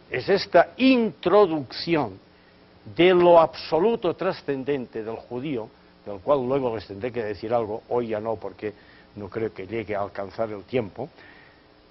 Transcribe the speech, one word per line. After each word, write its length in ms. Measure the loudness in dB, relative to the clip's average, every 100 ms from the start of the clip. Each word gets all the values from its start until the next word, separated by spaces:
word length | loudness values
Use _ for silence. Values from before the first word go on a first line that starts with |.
| -10
es 160 | -6 0
esta 400 | 0 4 4 4 4
introducción 1400 | 4 4 2 -2 4 6 4 2 -6 -8 -2 0 -2 -8 _ _ _ _ _ _ -6 2
de 160 | 4
lo 260 | 6 8 8
absoluto 800 | 6 0 -4 0 2 0 -2 -4
trascendente 880 | -4 -4 -6 -4 -4 -4 -6 -10
del 120 | -8 -10
judío, 520 | -10 -8 -6 -8 -10 _ _ _ -14
del 140 | -6
cual 260 | -2 0 0
luego 280 | -2 -2
les 120 | -4 -8
tendré 260 | -10 -8
que 100 | -6
decir 300 | -6 -6 -2
algo, 300 | -2 -2 -8 -4
hoy 180 | -4 -2
ya 120 | -4
no, 160 | -6 -6
porque 360 | -10 -10 -10 -10 -20 -20 -20 -16
no 120 | -10
creo 240 | -6 -6
que 140 | -8 -10
llegue 280 | -8 -6
a 60 | -6
alcanzar 500 | -6 -8 -8 -6 -6
el 140 | -8
tiempo, 460 | -6 -4 -4 -8 -14 -16 -20 -20 -20 _ _ _ _